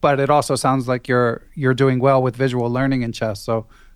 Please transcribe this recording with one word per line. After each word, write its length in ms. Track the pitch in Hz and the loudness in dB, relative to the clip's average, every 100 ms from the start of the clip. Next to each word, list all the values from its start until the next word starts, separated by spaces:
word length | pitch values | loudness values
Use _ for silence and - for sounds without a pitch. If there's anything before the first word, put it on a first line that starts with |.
but 180 | 151 139 | 0 2
it 100 | 139 | 2
also 260 | 147 - 135 | 2 2 0
sounds 320 | 135 135 123 | 0 0 -2
like 180 | 127 - | -4 -2
you're, 360 | 123 120 113 - | 0 0 -2 -10
you're 220 | - 131 127 | -4 0 2
doing 240 | 135 127 | 2 2
well 220 | 135 135 | 2 2
with 140 | 127 123 | 2 -2
visual 340 | 135 123 120 | -2 -2 -2
learning 340 | 123 135 131 | -2 -2 -2
in 100 | 117 | -4
chess. 260 | - 110 101 | -4 -6 -6
So 260 | - 113 107 - - | -4 -4 -4 -14 -20